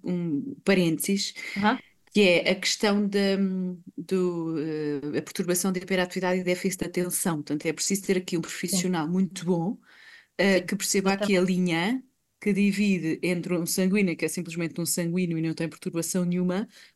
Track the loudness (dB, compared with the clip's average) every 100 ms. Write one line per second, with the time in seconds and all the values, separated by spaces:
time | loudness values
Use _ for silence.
0 | -4 -2 0 -2 -4 -4 2 4 4 2
1 | 0 -2 -2 -8 -10 0 2 0 -4 _
2 | _ 4 6 6 4 0 0 2 2 2
3 | 2 2 2 2 2 0 -4 -6 -12 -14
4 | -2 0 0 -2 -4 -4 -4 -2 -2 -4
5 | -4 -4 -4 -4 -2 0 0 -2 0 0
6 | 0 0 0 2 0 0 -2 -2 -4 -2
7 | -2 -2 -2 -2 -2 -2 -2 -2 -2 -2
8 | 0 0 0 -4 -4 -6 -4 -2 0 -2
9 | 0 0 0 -2 -2 0 0 -4 _ -20
10 | -20 -20 _ 0 4 4 0 -4 -2 0
11 | 2 2 2 2 2 2 0 0 0 -2
12 | -6 _ _ _ -2 2 2 2 2 2
13 | 0 -2 -2 -2 -2 -2 0 0 2 2
14 | 2 0 -4 -4 -6 -6 -6 -4 -4 -2
15 | -2 0 -2 -2 -2 -2 -6 -6 -6 -4
16 | -2 -2 0 0 0 -2 -4 -10 -20